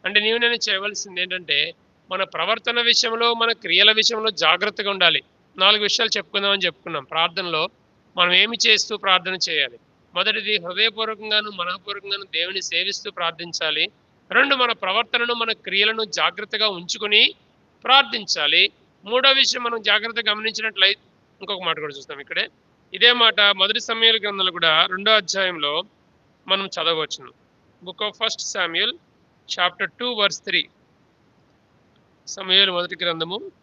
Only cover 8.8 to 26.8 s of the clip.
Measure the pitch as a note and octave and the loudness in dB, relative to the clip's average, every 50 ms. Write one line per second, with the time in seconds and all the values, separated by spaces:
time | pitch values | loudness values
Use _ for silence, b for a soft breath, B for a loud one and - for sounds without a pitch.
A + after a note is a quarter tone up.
8.8 | - - A3 G3 G#3 G3 F#3 F#3 F3 F#3 F#3 F3+ - F3+ D#3+ D3+ C#3 B2 A#2+ - | 2 -4 -6 -4 2 2 2 4 2 -2 -4 -4 -4 -2 0 -2 -2 -2 -6 -14
9.8 | _ _ _ _ _ _ _ F3 G3 G#3+ G#3+ A3 G3+ G#3 G#3+ G3+ E3+ F3 F3+ G3 | _ _ _ _ _ _ _ -2 0 0 0 -2 -2 -2 -2 -2 -2 -4 -2 0
10.8 | G#3+ A3+ G#3 A3 A3 A3 A3 G3+ G#3+ G#3+ G#3+ G#3+ G#3 G#3+ G3+ F#3 E3+ F3+ F#3 G3+ | 0 0 0 -2 -6 -6 -6 -10 -4 0 0 0 0 -2 -6 -6 -4 -4 -6 -8
11.8 | _ G3+ G3+ G3 F#3+ G3 G3 G3+ G3 F3 D3 D#3+ E3+ F3+ F#3+ F#3+ F3+ - E3+ E3 | _ -10 -10 -10 -8 -8 -8 -8 -8 _ -4 -4 -4 -4 -6 -8 -8 -4 -2 -2
12.8 | F#3 G3 G3 - - G#3 - F3+ E3+ E3 E3 D#3+ E3+ F3 E3 - E3 D#3 D3+ D3+ | -2 -2 -4 -6 -10 -12 -6 -4 -4 -4 -4 -6 -12 -10 -6 -4 -4 -2 0 -2
13.8 | E3+ - _ _ _ _ _ _ _ _ - A#3 C4+ C#4 C#4 B3+ B3 A#3+ A3+ _ | -2 -2 _ _ _ _ _ _ _ _ 0 0 2 2 2 0 0 -2 -2 _
14.8 | G3+ F#3 F#3+ A3 A#3+ - - A#3+ A#3+ A#3+ A#3+ A#3 A3+ A3+ G#3+ _ - F#3+ F3+ G3 | -4 -2 -2 -2 -2 -2 -2 -2 -2 -2 -2 -2 -2 -4 -4 _ -6 -4 0 2
15.8 | G#3 A3 A3+ A3 A3 G#3 - F3 D#3 E3+ F3+ G3 G#3 G3+ - G#3 A3 G#3+ G3 E3+ | 2 2 0 -2 -6 -6 -2 -2 -2 -2 -2 -4 -10 _ -4 -2 -2 -2 -2 -4
16.8 | F3 E3+ - - G#3+ G#3 G#3 G#3+ B3 D4 F4 _ _ _ _ _ _ _ _ _ | -8 -8 -6 -6 -2 4 6 6 6 4 2 _ _ _ _ _ _ _ _ _
17.8 | - - B3+ C#4 C4+ A3 A#3 A#3 G3+ - - E3+ D3 D3 D#3+ F3 F#3+ - _ _ | 2 4 4 4 4 2 -4 -8 -4 -4 -2 0 2 2 4 4 4 2 _ _
18.8 | _ _ _ _ - G3 A3+ B3+ C4 C4+ C4+ C4+ C4 - B3 C4 A#3+ A#3 A#3 A3+ | _ _ _ _ -8 -2 0 4 4 4 4 4 2 2 0 -2 -4 -4 -4 -2
19.8 | G3+ G#3+ G#3 G#3+ G#3 A#3 A3+ A#3 A3+ G#3+ G#3 G#3+ G#3+ A3 A3 G#3+ A3 A3 G3 F#3+ | 0 0 0 2 0 -2 -6 -4 -2 -2 -2 -2 -4 -6 -6 -4 -6 -6 0 2
20.8 | F#3+ G3 G#3 _ _ _ _ _ _ _ _ _ G3 G3 G3+ F3+ F#3 E3 D#3+ D#3 | 2 2 2 _ _ _ _ _ _ _ _ _ -10 -8 -8 -4 -2 -4 -2 -2
21.8 | D3+ D3 C#3 C#3 C3+ - D3 C#3 C#3+ _ E3 F3 G#3+ - _ _ _ _ _ _ | -6 -10 -10 -14 -14 -14 -14 -16 -12 _ -4 -4 -4 -4 _ _ _ _ _ _
22.8 | _ _ - F#3+ G3+ A#3+ B3 A#3+ A#3 A3 A3 G#3+ G#3 G3+ G3+ F#3+ F#3 G3 A3 A#3+ | _ _ 0 4 6 6 6 6 4 4 6 6 4 4 4 4 2 2 2 -2
23.8 | - - A3+ A3+ A3+ A3+ A3 A3 G3 G#3 G3+ G3 F#3 F#3 E3 F3 E3+ D#3+ D#3 D#3+ | -2 -4 0 4 4 4 4 4 0 -4 -2 -2 -2 -2 0 2 2 4 4 4
24.8 | F3+ F#3+ F#3 F#3+ G3+ G#3+ A3 G#3+ F#3+ D#3+ G3 F#3+ F#3+ F#3 F3 D#3+ D3 C#3+ D3 E3 | 2 2 0 -2 2 2 2 2 2 0 -2 -2 -2 -2 -2 -2 -2 -2 -2 -4
25.8 | F#3+ _ _ _ _ _ _ _ _ _ _ _ _ F#3 F#3+ G3 G3 F#3+ - F3+ | -6 _ _ _ _ _ _ _ _ _ _ _ _ -2 -2 -2 -2 -6 -6 -2